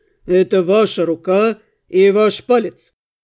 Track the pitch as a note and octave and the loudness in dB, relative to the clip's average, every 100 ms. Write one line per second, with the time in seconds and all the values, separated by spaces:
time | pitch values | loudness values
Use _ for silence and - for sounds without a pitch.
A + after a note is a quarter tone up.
0 | _ _ - F3+ F#3 F#3+ E3+ G#3 G3+ - | _ _ -2 0 0 0 2 2 0 -2
1 | E3 D#3+ - F#3+ A3+ A3 _ _ _ F#3 | -4 -4 -2 0 0 -4 _ _ _ 0
2 | G3 G3 G#3+ G3+ - B3 A3+ - - _ | 2 2 0 -2 -2 -2 -2 -12 -20 _
3 | _ _ | _ _